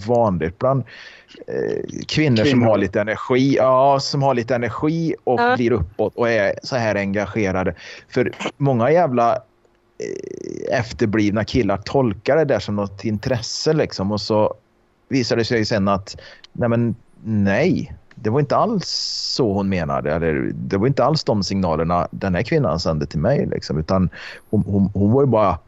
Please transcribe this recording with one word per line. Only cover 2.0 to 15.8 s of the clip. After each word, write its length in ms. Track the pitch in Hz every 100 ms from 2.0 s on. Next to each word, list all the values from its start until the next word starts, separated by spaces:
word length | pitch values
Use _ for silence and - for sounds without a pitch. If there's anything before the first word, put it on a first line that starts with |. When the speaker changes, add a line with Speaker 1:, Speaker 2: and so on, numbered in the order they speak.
| -
Speaker 1:
kvinnor 280 | - 156 120
som 80 |
Speaker 2:
Kvinnor. 220 | 147 127 113
Speaker 1:
har 120 | 104
lite 220 | 98 107
energi, 540 | 104 104 - 127 135 135
ja, 440 | 131 127 139 139
som 220 | - 143
har 120 | 139
lite 200 | 123 117
energi 600 | 123 117 - 156 165 165 -
och 160 | - 135
Speaker 3:
Ja. 160 | 240 254
Speaker 1:
blir 160 | 117
uppåt 420 | 113 80 - 104 -
och 120 | 117
är 280 | 110 98 -
så 140 | - 127
här 180 | 110
engagerade. 800 | 101 98 98 98 113 98 92 90 82 - - -
För 240 | 127 117 - - -
många 340 | 139 123 120
jävla, 420 | 165 160 120 117 - - _ _ _ _ -
eh, 800 | 57 - - - 50 50 50 131
efterblivna 680 | 113 - 113 107 104 104
killar 320 | 104 135 104 95
tolkar 580 | - 139 127 95 - 151
det 80 |
där 140 | 147 113
som 180 | 107 104
något 280 | 101 98
intresse, 680 | 113 107 - 123 - - 151
liksom, 400 | 156 113 - 95
och 80 | 104
så 340 | - 107 107 - _ _ _ _ -
visar 280 | 135 117 117
det 80 |
sig 200 | 110 120
sen 240 | 104 110